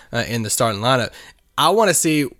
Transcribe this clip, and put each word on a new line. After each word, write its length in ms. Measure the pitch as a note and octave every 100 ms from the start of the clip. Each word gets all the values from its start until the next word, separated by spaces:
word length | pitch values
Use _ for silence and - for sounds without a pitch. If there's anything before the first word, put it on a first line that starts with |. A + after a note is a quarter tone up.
| -
uh, 120 | A#2 A2
in 140 | A#2
the 80 | G#2+
starting 320 | - A#2 G2+
lineup. 300 | A#2 C3 A2 - - - _ -
I 140 | D3+
wanna 240 | G3+ G#3
see 320 | D#3+ E3 D3+ C#3 -